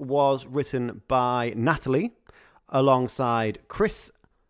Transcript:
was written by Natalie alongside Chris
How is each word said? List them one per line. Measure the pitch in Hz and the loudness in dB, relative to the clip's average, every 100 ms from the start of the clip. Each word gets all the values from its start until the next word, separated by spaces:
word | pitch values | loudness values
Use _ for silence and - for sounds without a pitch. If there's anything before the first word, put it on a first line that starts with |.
| 135 | -2
was | 143 139 135 127 | 2 2 2 -2
written | 135 139 131 123 107 - | -4 -4 -4 -4 -6 -2
by | 131 123 123 120 110 | 0 2 0 -2 0
Natalie | 120 151 - 131 226 - - - - _ _ | 0 0 0 0 0 -6 -20 -20 -20 _ _
alongside | 135 135 131 127 - 127 117 110 104 - | 2 4 4 2 -2 -2 0 -2 -4 -8
Chris | - 208 - - _ _ _ _ | -2 -2 -2 -16 _ _ _ _